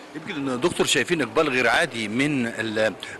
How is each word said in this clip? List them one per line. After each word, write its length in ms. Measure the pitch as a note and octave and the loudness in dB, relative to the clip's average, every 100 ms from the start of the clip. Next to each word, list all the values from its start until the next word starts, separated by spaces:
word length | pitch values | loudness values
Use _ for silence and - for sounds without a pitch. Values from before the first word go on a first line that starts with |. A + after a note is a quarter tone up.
| - D3+ | -16 -14
يمكن 440 | D#3 D3 C3+ B2 | -10 -6 -4 0
دكتور، 240 | E3+ - - | 0 0 2
شايفين 360 | C#3 A#2 E3+ | 2 2 0
إقبال 280 | A#2 B2+ D3+ | 2 2 2
غير 180 | B2+ A#2 | 4 4
عادي 400 | C3+ E3 A#2 G#2 | 4 2 -2 -2
من 400 | A#2 D3 C#3 A#2 | 0 0 0 -2
ال-، 460 | - A2 G#2+ A2 - - | -2 -2 2 0 0 -8